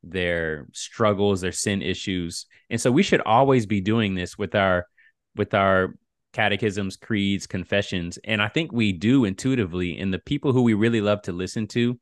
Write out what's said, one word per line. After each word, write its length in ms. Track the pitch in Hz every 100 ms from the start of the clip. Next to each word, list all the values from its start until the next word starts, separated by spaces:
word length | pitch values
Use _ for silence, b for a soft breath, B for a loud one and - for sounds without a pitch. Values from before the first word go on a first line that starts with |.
their 640 | 87 90 90 85 82 76 67
struggles, 680 | - - - 110 101 101 98
their 120 | 90
sin 300 | 87 - 98
issues. 640 | 73 92 - 92 85 - - b b
And 100 | 117
so 120 | 131
we 100 | 127
should 200 | 202 185
always 440 | - 113 135 135 101
be 140 | 104
doing 340 | 92 113 107
this 220 | 95 90 -
with 180 | 101
our, 320 | 107 98 90 87 b b _ _
with 200 | - 104
our 400 | 104 98 95 92 - _ _ _
catechisms, 640 | - 107 98 110 98 98 -
creeds, 460 | - 107 101 98 -
confessions. 720 | 95 90 101 101 95 85 -
And 200 | - 107
I 60 | 107
think 220 | 156 165
we 220 | 117 107
do 320 | 90 101 135
intuitively. 760 | 113 95 131 131 95 90 90 82
And 140 | 98
the 60 | 92
people 340 | - 143 151
who 100 | 127
we 120 | 120
really 260 | 107 113 117
love 220 | 104 104
to 100 | -
listen 340 | 87 92 - 107
to 300 | - 120 123